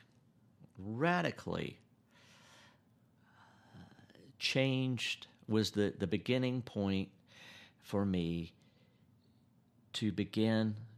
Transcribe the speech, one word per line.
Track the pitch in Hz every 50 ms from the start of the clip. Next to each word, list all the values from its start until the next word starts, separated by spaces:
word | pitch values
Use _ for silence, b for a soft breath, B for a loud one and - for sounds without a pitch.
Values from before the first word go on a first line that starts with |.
| - _ _ - _ _ _ _ _ - - _ - - _
radically, | - 92 104 113 123 156 175 175 180 165 131 - - - - - - - - - - - _ _ _ _ B B B B B B B B B B B B B B B B B _ _ _ _ _ B B B B B B B B B B B B
uh, | B B B B - - - - - - - - -
changed, | - - - 135 131 135 131 131 131 127 123 113 - - - - - - - _ -
was | - 107 110 104 -
the, | - 104 104 98 - -
the | 98
beginning | 85 107 101 - - 127 127 127 127 127 127
point | 117 - - 107 98 98 98 95 92 - - - _ B B B B B B B B B B B
for | - - - 98 101
me | 98 92 90 85 82 85 85 82 82 - b b b b b b b b b b b _ _ _ _ _ _ _ _ _ _ _ _ _ _ _ _ -
to | - 117 104
begin | 87 104 101 - - 110 110 113 110 110 110 110 107 110 - - -